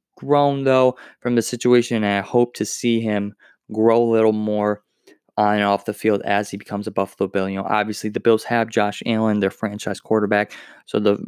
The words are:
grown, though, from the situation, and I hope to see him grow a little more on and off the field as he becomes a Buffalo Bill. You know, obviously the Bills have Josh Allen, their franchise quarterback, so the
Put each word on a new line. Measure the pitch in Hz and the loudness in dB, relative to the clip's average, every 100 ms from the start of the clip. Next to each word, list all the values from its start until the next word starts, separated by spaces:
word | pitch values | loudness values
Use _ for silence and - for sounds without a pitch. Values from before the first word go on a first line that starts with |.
| _ _ | _ _
grown, | 135 143 143 139 | 0 2 2 0
though, | 135 131 127 127 - _ | 0 4 2 0 -12 _
from | 123 | -2
the | 120 | 0
situation, | - 120 123 123 120 117 | 0 -2 4 4 2 -2
and | 104 | 0
I | 101 | -2
hope | 98 120 120 | 0 0 0
to | - | -2
see | 117 - 120 117 | -8 -4 -2 0
him | 113 104 101 - _ _ - | 0 -2 -4 -10 _ _ -10
grow | 110 113 117 | 0 2 4
a | 117 | 2
little | 113 110 | 2 2
more | 107 107 104 104 104 _ _ _ _ _ - | 0 -2 -2 -2 -2 _ _ _ _ _ 0
on | 104 104 | 2 2
and | |
off | 101 101 - | 2 0 -2
the | |
field | 104 110 101 | -4 0 0
as | - 101 104 | 0 -2 -2
he | 104 | -10
becomes | - 104 101 | -8 -8 -6
a | |
Buffalo | 98 98 - 95 | -4 -4 -4 -4
Bill. | 98 95 | -2 -4
You | 98 | -4
know, | 95 | -2
obviously | 107 107 104 110 | -2 -2 -4 -6
the | 107 | -2
Bills | 117 110 | 2 2
have | - 117 110 | 0 -2 0
Josh | - 104 - 117 | 0 -2 -2 -4
Allen, | 110 110 104 | 0 0 2
their | 98 | 0
franchise | - 107 104 - 98 | -2 -8 -6 -8 -8
quarterback, | - 110 104 104 107 - - - - | -2 0 2 0 0 -8 -20 -20 -4
so | 110 | 0
the | 104 101 | 2 0